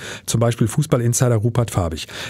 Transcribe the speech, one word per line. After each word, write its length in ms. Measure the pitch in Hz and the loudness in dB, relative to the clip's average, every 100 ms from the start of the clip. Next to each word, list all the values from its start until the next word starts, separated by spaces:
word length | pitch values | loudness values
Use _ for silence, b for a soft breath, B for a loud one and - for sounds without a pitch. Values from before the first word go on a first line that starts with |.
| B B - | B B -4
Zum 140 | 117 | 2
Beispiel 260 | 117 117 117 | 2 2 0
Fußballinsider 720 | - 147 131 117 117 123 113 | 0 0 2 2 2 2 2
Rupert 340 | 117 113 113 | 2 0 0
Fabich. 380 | - 85 78 - B | 0 -2 -4 -10 B